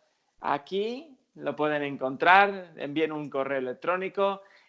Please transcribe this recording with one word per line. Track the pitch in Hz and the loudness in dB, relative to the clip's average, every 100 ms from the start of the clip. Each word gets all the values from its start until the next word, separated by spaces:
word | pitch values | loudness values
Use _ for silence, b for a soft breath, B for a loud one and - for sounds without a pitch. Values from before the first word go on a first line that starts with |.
| _ _ _ - | _ _ _ -8
aquí | - 143 - 190 214 254 320 - _ | -4 -4 -4 -4 -4 -6 -12 -20 _
lo | 160 147 147 | -10 -6 -2
pueden | 151 151 | 0 0
encontrar, | 143 139 131 135 165 190 202 196 180 160 | -2 -4 -6 2 6 8 6 2 -10 -10
envíen | 143 143 156 | -6 0 0
un | 156 147 | -2 -4
correo | 139 135 135 | -4 -2 -2
electrónico | 127 123 156 185 190 - 196 196 b b | -4 -4 -2 -2 -2 0 0 0 b b